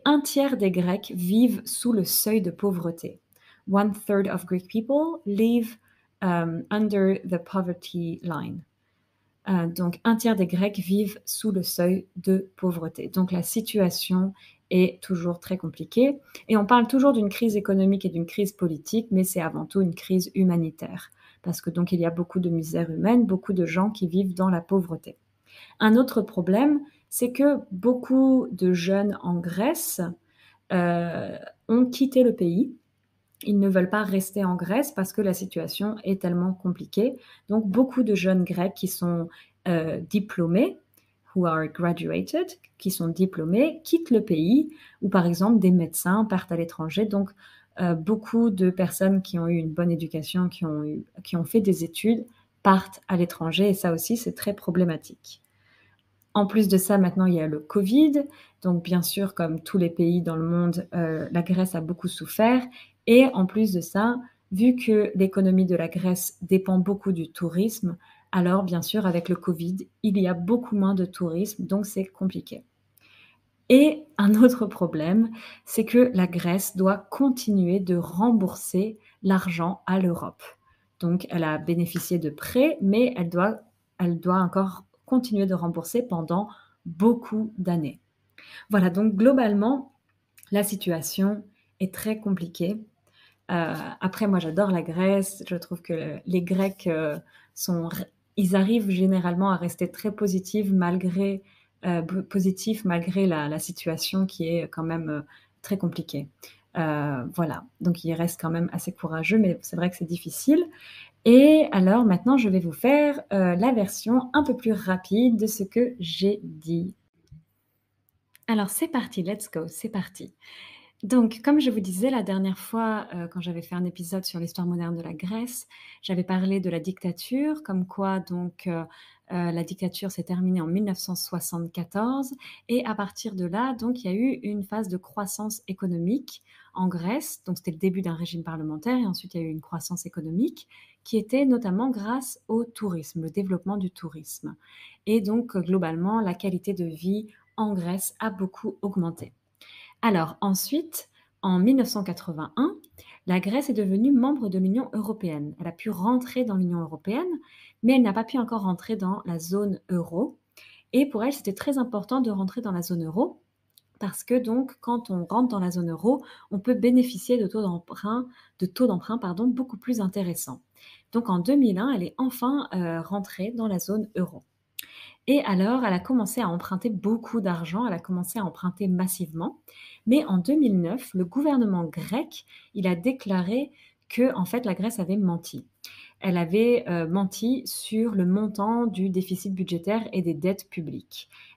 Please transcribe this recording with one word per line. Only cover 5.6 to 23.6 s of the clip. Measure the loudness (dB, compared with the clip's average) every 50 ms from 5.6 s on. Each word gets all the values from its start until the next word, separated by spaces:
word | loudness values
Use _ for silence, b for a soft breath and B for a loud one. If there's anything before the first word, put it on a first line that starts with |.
| 0 -2 -8 -16 _ _ _ _ _ _ _ -4
um, | -2 0 0 0 0 -2 -4 -6 -6 -4
under | -2 0 0 2 2 2 2 2 2 0 -2 -4
the | -4 -4
poverty | -4 -4 -4 -4 -2 -2 -4 -8 -8 -10 -8 -6 -6 -6 -6 -8
line. | -6 -6 -6 -6 -6 -8 -10 -12 -14 _ _ _ _ _ _ _ _ _ _ _ _ _ _ _ -4 0
Euh, | 0 0 0 0
donc, | -2 -2 -2 -2 -2 -2 0
un | 2 2 2
tiers | 2 2 2
des | 2 0 0
Grecs | 0 0 0 0 0 -2
vivent | -2 0 0 0 0 0 -4 -10 -10
sous | -10 -8 -4 -2 -2
le | -2 -2 -2
seuil | -2 -2 0 2 2 2 0 -2 -6 -14 -6
de | 0 0 0 0 0 -4 _ -4
pauvreté. | -2 -2 -2 -2 -6 -10 -10 -10 -10 -4
Donc, | 0 0 0 0
la | 0 -2 -2
situation | -2 -2 -4 -4 -2 0 2 2 2 0 -2 -2 0 0 2 2 0 -2 b b b b b b 0
est | 4 4 4 4 2 -2
toujours | -8 -6 -4 -4 -2 -4 -4 -6
très | -6 -6 -6 -6
compliquée. | -6 -8 -10 -10 -10 -2 2 4 4 4 4 0 B B B B B B
Et | 2 2
on | 4
parle | 6 6 6 4 4
toujours | 4 4 6 6 4
d'une | 4 2 0
crise | -2 0 0 0 0
économique | 0 0 2 2 4 4 4 4 2 0
et | -2
d'une | -2 -4 -6
crise | -4 -2 -2 -2 -2
politique, | -2 -2 -2 -2 -2 -4 -8 -4 -2 -2 -2 0
mais | 2 2 2
c'est | 2 0 -4
avant | -4 -4 -4 -6 -8
tout | -4 0 0
une | 0 0 0
crise | -4 -4 -2 0 0 0 0 0
humanitaire. | 2 4 4 4 2 0 -2 -4 -8 -12 -12 -12 -12 -14 -16 b b b b b b b
Parce | -6 -6 -6
que | -6 -6
donc, | -2 -2 0 0 2
il | 2
y | 2
a | 0
beaucoup | 0 -2 -4 -4 -2 -2
de | 0 0
misère | 0 -2 -2 -2 -2 -2 -2 -2
humaine, | -2 0 2 4 6 6 4
beaucoup | 4 2 0 -2 -2 0
de | 0